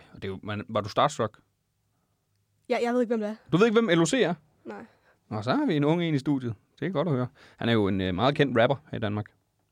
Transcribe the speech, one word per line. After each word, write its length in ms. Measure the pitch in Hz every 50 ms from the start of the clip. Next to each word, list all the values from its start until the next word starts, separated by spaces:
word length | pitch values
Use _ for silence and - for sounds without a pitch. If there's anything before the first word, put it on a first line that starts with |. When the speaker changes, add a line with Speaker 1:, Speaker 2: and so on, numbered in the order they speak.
| - - -
Speaker 1:
og 100 | - -
det 20 |
er 40 | 98
jo, 100 | 95 90 -
man, 220 | 101 104 104 - -
var 120 | 113 107
du 80 | 104 101
starstruck? 500 | - 127 123 151 - - 117 107 - _ _ _ _ _ _ _ _ _ _ _ _ _ _ _ _ _ _ _ _ _ _ _ _ _ _ -
Speaker 2:
Ja, 100 | 247 214 226
jeg 100 | 240 240
ved 60 | 247
ikke, 80 | 247 202
hvem 100 | 240 220
det 80 | 208 208
er. 60 | 220 - _ - -
Speaker 1:
Du 40 |
ved 100 | 170 214
ikke, 140 | 240 208 233
hvem 180 | 233 196 170 165
L 40 | 170
O 40 |
C 60 | 160 -
er? 220 | 262 202 160 175 - _ _ _ _ _
Speaker 2:
Nej. 200 | - 214 202 226 - _ _ _ _ _ _ _ _
Speaker 1:
Nå, 140 | 113 110 104
så 120 | 123 165
har 120 | 285 302
vi 100 | 262 165
en 80 | 143 143
ung 180 | 147 160 175 170
en 100 | 165 156
i 40 | 135
studiet. 360 | - 151 143 131 127 120 110 - _ _ _ _
Det 60 | 127
er 40 | 123
godt 180 | - 139 160 185
at 60 | 143
høre. 120 | 123 127 120 - _ - - -
Han 120 | - - 117
er 40 | 117
jo 160 | 110 101 95
en, 120 | 101 95
øh, 140 | 92 95 90
meget 200 | 87 113 135 147
kendt 240 | - 143 120 120 117
rapper 180 | 113 127 135 - - -
her 80 | - 113
i 20 |
Danmark. 260 | 113 104 104 107 104 - _ _ _ _ _ _ _ _